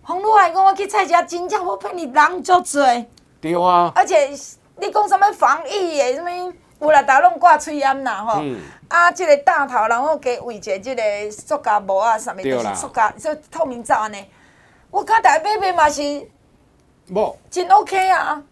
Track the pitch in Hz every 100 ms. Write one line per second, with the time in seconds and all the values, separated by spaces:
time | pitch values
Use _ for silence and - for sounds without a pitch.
0 | - 359 415 440 349 339 381 381 392 415
1 | 370 349 - 339 359 415 359 392 415 370
2 | 294 277 302 359 277 359 359 285 269 240
3 | 233 _ _ _ 156 175 180 175 175 233
4 | 415 339 277 277 - - _ - 415 427
5 | 415 381 403 - 254 294 294 403 349 294
6 | 254 277 349 359 359 - _ _ 302 294
7 | 277 269 349 330 349 302 311 294 269 269
8 | 262 202 220 208 147 113 71 - _ 330
9 | 349 349 349 285 285 320 269 247 220 233
10 | 294 311 254 240 240 214 196 190 214 247
11 | 214 208 208 208 - 302 262 - 196 190
12 | 226 220 233 - 135 127 107 98 269 -
13 | 214 - 320 302 _ 320 311 240 220 220
14 | 214 202 196 _ _ _ _ _ _ 392
15 | 427 440 359 311 415 427 381 349 302 285
16 | 285 285 - _ _ _ _ _ _ _
17 | _ 190 190 - _ - 359 403 - 381
18 | 381 359 - 294 -